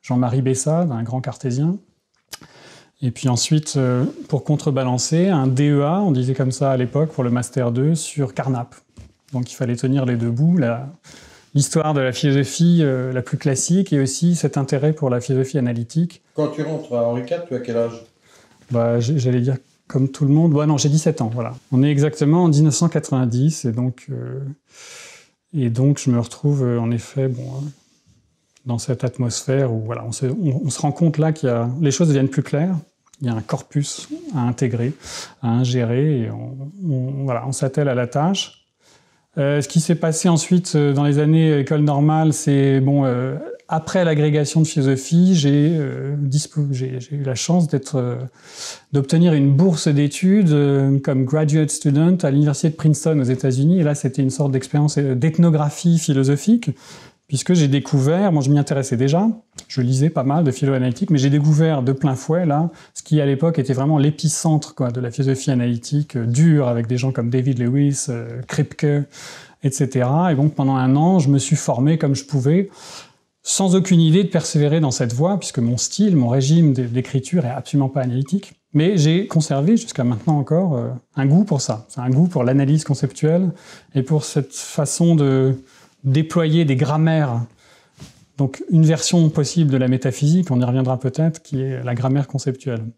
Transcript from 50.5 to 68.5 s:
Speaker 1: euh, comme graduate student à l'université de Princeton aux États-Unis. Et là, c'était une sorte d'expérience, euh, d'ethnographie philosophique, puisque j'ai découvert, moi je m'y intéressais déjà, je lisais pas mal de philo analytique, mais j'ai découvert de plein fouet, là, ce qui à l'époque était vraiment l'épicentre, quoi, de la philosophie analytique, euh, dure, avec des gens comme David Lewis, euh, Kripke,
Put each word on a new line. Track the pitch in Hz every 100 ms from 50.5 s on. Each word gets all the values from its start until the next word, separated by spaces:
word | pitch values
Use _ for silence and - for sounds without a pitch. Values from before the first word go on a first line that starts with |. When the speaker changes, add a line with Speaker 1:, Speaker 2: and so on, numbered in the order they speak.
Speaker 1:
euh, | 147 143 139 135 139
comme | 139 131
graduate | 131 151 156 156 151
student | - 156 143 165 180
à | 156
l'université | 139 147 139 165
de | 156
Princeton | 160 147 160 156
aux |
États-Unis. | 123 127 135 127 147 185
Et |
là, | 147 147
c'était | 135 135
une | 135
sorte | 131 143
d'expérience, | 131 - 147 147 151
euh, | 143 123
d'ethnographie | 160 156 170 151 147 - 175 165
philosophique, | - 135 135 143 - 233 190 - - - - _ _
puisque | 135 -
j'ai | 180 147
découvert, | 139 139 143 131 175 202
moi | 151
je | 135
m'y | 147
intéressais | 139 139 135 117
déjà, | 135 165 220 220 _ - -
je | -
lisais | 123 131 151
pas | 160
mal | 131 151
de | 156
philo | 131 139
analytique, | 131 127 117 196
mais | 151
j'ai | 135
découvert | 147 147 151 160 147
de | 123
plein | 135 151 131
fouet, | - 165 175
là, | 143 170 - -
ce | -
qui | - 151
à | 139
l'époque | 135 165 165
était | 127
vraiment | 123 139 151
l'épicentre, | 143 151 160 - 165 156 - -
quoi, | 127
de | 120
la | 120
philosophie | 117 135 135 -
analytique, | 127 120 120 - 147 147 127
euh, | 113
dure, | 120 165 151 123
avec | 120 113
des | 123
gens | 131
comme | 131 117
David | 127 127 123
Lewis, | 120 139 143 139 -
euh, | 117 117 120
Kripke, | 123